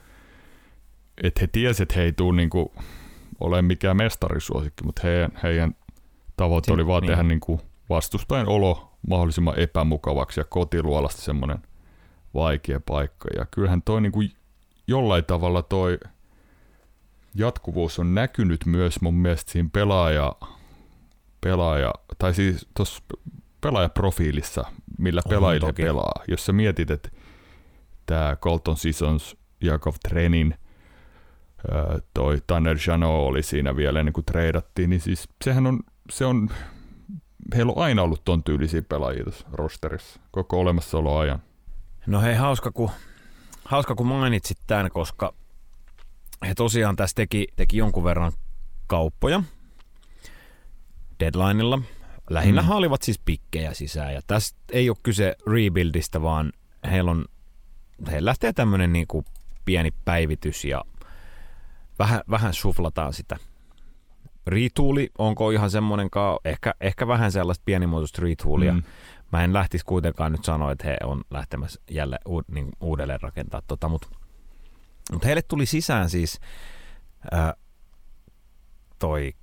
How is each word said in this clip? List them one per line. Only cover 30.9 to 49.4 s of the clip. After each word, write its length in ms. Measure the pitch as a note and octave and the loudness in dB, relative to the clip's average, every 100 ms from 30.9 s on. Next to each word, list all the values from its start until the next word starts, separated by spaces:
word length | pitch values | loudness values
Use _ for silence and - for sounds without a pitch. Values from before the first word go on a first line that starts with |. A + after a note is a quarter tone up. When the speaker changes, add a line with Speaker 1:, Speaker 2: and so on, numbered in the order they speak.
| - - - - - - - - | -20 -20 -20 -20 -20 -20 -10 -4
Speaker 1:
ö, 280 | D2+ D#2 D#2+ - | -2 -2 -4 -4
toi 280 | - C2+ D2 - | -2 0 0 0
Tanner 300 | F2 D#2+ D#2 E2+ | 2 2 0 0
Jeannot 220 | E2 E2 D#2+ C2+ | 2 2 2 2
oli 160 | C2+ | 0
siinä 320 | D2+ C#2+ C#2 C#2 | -2 -2 0 0
vielä 240 | C#2+ D2+ | 0 2
ennen 140 | D2+ | 0
kuin 120 | D#2+ - | -2 -2
treidattiin, 640 | E2+ E2 D#2+ - - F2+ | 0 0 0 -4 -2 0
niin 120 | F2+ | 2
siis 260 | F#2 F#2 - _ | 0 -4 -6 _
sehän 240 | C3 C3 C3 | 0 2 2
on, 120 | C3 - _ - | 0 -6 _ -12
se 140 | - C3 | -4 0
on, 240 | B2 A2 - - - - - - F#3+ - - - A#2 | 2 0 -4 -12 -16 -20 -20 -16 -16 -18 -18 -2 0
heillä 160 | A#2 - | 2 2
on 80 | |
aina 180 | D#3+ A2 | 2 4
ollut 240 | E2+ D#2+ - | 2 0 2
ton 180 | E2+ | 0
tyylisiä 380 | D#2 C#2+ D#2 E2 | 2 0 0 -2
pelaajia 420 | - D2 B1+ C2 | -2 -4 -2 -4
tossa 240 | - - - | -8 -10 -12
rosterissa 680 | - D#2 - D#2 F#2 - - - | -6 -6 -6 -8 -8 -12 -20 -8
koko 280 | F#2+ F#2 F2+ | -6 -2 0
olemassaoloajan. 800 | F2+ F2 - E2 D2+ D2+ D2+ C2+ - _ - - - - - | 2 2 0 -2 0 2 0 -2 -8 _ -14 -12 -12 -10 -2
Speaker 2:
No 140 | G2+ | 2
hei, 140 | A2+ A2+ | 2 2
hauska, 360 | C#3 C3 A#2+ | 2 0 -2
ku, 200 | - A2 - - - - - - - - | -2 -4 -4 -16 -20 -20 -20 -20 -20 -2
hauska, 300 | C#3 - A#2 | -2 0 0
kun 120 | A#2+ | 0
mainitsit 500 | C3+ C3 A2 - - - | 2 2 0 -2 -8 -2
tän, 220 | G#2+ F#2 | 0 0
koska 420 | F#2 E2 - G2 - - - - - - - - - - - F#2 | -2 -4 -4 -6 -6 -18 -20 -20 -20 -20 -20 -20 -20 -20 -8 -4
he 60 | F2+ | 0
tosiaan 400 | A#2 A2+ G#2 G2 | 0 2 2 2
tässä 200 | F#2+ - | 0 0
teki, 320 | G#2 G#2 - - | -2 -2 -2 4
teki 220 | - A2 | 6 6
jonkun 260 | A2 F2+ | 4 4
verran 280 | F2 E2+ E2+ - - - - - - | 2 2 0 -2 -6 -8 -8 -8 -2
kauppoja 560 | E2+ D#2+ - C3 F3+ | 0 0 0 2 2